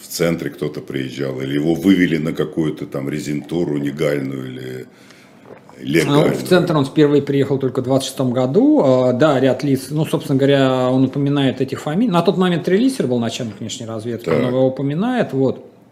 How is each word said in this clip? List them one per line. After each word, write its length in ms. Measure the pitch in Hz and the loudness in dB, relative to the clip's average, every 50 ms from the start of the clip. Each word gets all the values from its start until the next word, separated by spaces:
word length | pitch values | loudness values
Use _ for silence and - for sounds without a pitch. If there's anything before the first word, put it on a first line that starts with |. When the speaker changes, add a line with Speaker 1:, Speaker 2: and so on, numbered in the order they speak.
Speaker 1:
в 60 | - | -16
центре 440 | - - - 82 85 85 - - 71 | -12 -6 -2 -2 -2 -2 -2 -4 -8
кто-то 300 | - - 78 73 - - | -8 -6 -8 -8 -8 -8
приезжал? 600 | - - 67 67 65 65 62 65 69 67 65 65 | -10 -8 -8 -6 -6 -8 -8 -6 -6 -6 -6 -6
Или 140 | 67 67 71 | -6 -4 -4
его 200 | 71 73 80 82 | -2 0 0 0
вывели 420 | 80 82 98 98 87 90 78 80 | 2 4 4 4 4 4 2 2
на 160 | 78 76 80 - | 0 -2 -2 -2
какую-то 540 | - 78 76 - 82 78 76 73 - 71 | -4 -4 -4 -2 -2 -2 -2 -4 -6 -8
там 240 | 67 - 71 67 69 | -8 -8 -8 -6 -6
резидентуру 640 | 73 76 73 71 73 71 67 - 80 85 87 73 73 | -6 -6 -6 -6 -6 -6 -6 -4 -4 -2 -2 -2 -2
негальную? 720 | 73 71 71 69 73 80 73 73 71 67 67 67 67 64 | -4 -4 -4 -4 -2 -2 0 0 -2 -4 -4 -6 -8 -10
Или 400 | 65 64 64 64 64 64 64 - - - - - - - - - - - - - - - - - - - 64 | -10 -12 -12 -12 -12 -12 -12 -14 -16 -20 -20 -20 -20 -20 -20 -20 -20 -20 -20 -20 -20 -20 -20 -20 -20 -20 -12
легально. 480 | 64 65 147 165 151 139 143 147 156 - | -4 0 2 2 4 4 4 4 4 4
Speaker 2:
Ну, 60 | - | 2
в 80 | - - | -2 0
центр 340 | - 185 175 165 - 160 | 2 2 2 4 2 0
он 80 | 151 135 | 0 0
впервые 360 | 139 - 156 151 143 147 143 139 | 0 2 2 4 4 4 2 2
приехал 360 | - 139 139 135 - 143 131 | 2 0 0 0 0 0 -2
только 220 | 135 127 120 135 | -2 -2 -2 -2
в 40 | 123 | -2
двадцать 240 | 123 135 131 131 - | 0 0 0 0 -2
шестом 220 | - - 135 127 117 | -4 -2 -2 0 0
году. 480 | 127 127 127 139 196 262 294 311 277 170 | 0 0 2 2 4 4 6 6 4 4
А, 300 | 135 127 127 127 127 120 | 4 4 4 4 2 2
да, 260 | 117 151 156 139 123 | 4 4 4 4 4
ряд 240 | 131 131 123 - - | 4 2 2 2 0
лиц, 260 | 143 135 131 - - | 0 0 0 -2 -2
ну, 140 | 147 151 160 | -4 -2 -2
собственно 320 | - - 151 - - 143 131 | -2 -2 -4 -2 0 0 2
говоря, 500 | 139 139 139 139 135 131 131 127 127 127 | 4 4 4 4 4 4 2 2 2 2
он 140 | 131 131 131 | 2 2 2
упоминает 560 | 127 - 147 139 143 143 143 139 131 117 - | 2 0 0 -2 0 0 2 0 0 0 0
этих 200 | 135 131 135 131 - | -2 -4 -4 -6 -6
фамилий. 280 | 151 147 185 247 233 | -4 -2 0 0 2
На 120 | 175 170 165 | 2 2 2
тот 140 | 202 180 175 | 2 2 2
момент 280 | 185 180 175 165 - 175 | 2 2 0 0 0 2
релизер 380 | 180 202 247 269 262 - 160 | 2 2 2 2 0 0 -2
был 120 | 123 123 120 | 0 0 0
начальник 420 | 113 110 - - 131 113 101 - | 0 -2 -4 -6 -8 -8 -8 -10
внешней 260 | 117 110 - - 117 | -10 -10 -10 -10 -10
разведки, 420 | 110 113 110 107 120 117 - - 165 | -10 -10 -8 -6 -6 -8 -6 -4 -2
он 60 | 160 | 0
Speaker 1:
Так. 100 | 143 - - | 0 0 0
Speaker 2:
его 160 | 123 131 131 | 2 2 2
упоминает, 640 | 131 131 - 143 139 147 160 208 247 254 240 196 - - | 2 2 0 -2 -2 -2 -2 -2 -2 0 -2 -2 -2 0
вот. 320 | 135 135 127 - - - - - - _ _ | 0 0 0 0 -2 -8 -20 -20 -20 _ _